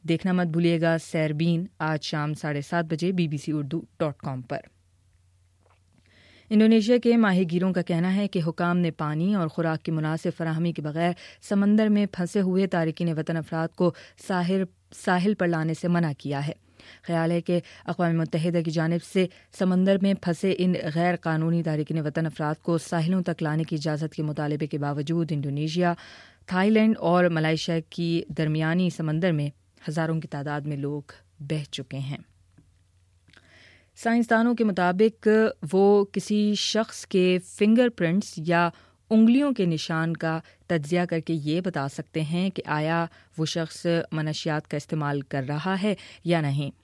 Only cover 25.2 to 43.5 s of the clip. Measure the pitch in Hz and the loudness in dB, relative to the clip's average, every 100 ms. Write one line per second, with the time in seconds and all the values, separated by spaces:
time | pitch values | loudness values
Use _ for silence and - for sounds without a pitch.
25.2 | 165 151 139 143 156 165 175 170 - - | -2 -4 -4 -4 -4 0 0 0 -10 -20
26.2 | - _ - 185 202 220 220 220 165 180 | -20 _ -6 0 2 4 4 2 2 4
27.2 | 180 165 156 160 - 165 160 - 170 165 | 4 2 0 0 -2 -4 -4 -6 -2 -2
28.2 | - 143 156 156 160 175 185 151 160 156 | -4 -4 -2 0 0 0 0 -2 -4 0
29.2 | 185 156 143 - _ _ - 156 160 160 | 0 0 -2 -8 _ _ -6 -4 -2 -2
30.2 | 151 147 143 147 143 143 143 147 - - | -4 -8 -6 -6 -6 -6 -4 -6 -10 -20
31.2 | _ _ 143 156 143 - 131 135 135 143 | _ _ -6 -6 -6 -12 -10 -8 -8 -10
32.2 | - _ _ _ _ _ _ _ _ _ | -14 _ _ _ _ _ _ _ _ _
33.2 | _ - _ - - - _ - 233 233 | _ -20 _ -20 -20 -20 _ -4 0 2
34.2 | 233 226 233 240 220 185 180 185 220 - | 4 4 4 2 0 2 2 4 2 4
35.2 | 214 220 220 - 151 190 196 208 202 196 | 2 4 4 0 -2 4 6 6 4 -4
36.2 | - 208 208 208 - 214 226 - - 190 | 0 2 2 0 0 -2 -4 -8 -2 2
37.2 | 180 180 180 - 208 226 247 - 165 185 | 4 2 -2 0 4 6 4 2 0 0
38.2 | - - 156 170 175 - - _ _ 220 | -2 -6 0 2 2 -2 -20 _ _ 6
39.2 | 226 254 294 254 175 156 - 160 165 160 | 8 6 2 2 0 0 -2 -2 -2 -2
40.2 | 160 160 - _ - 170 147 175 180 165 | -4 -4 -8 _ -4 -4 0 -2 0 -2
41.2 | 156 165 147 165 185 156 139 - - 160 | -2 -4 -2 -2 -2 -4 -6 -8 -8 -6
42.2 | 151 175 190 - - 151 156 170 165 - | -4 -2 -2 -4 -4 -2 0 -2 -2 -8
43.2 | _ - 160 | _ -6 -4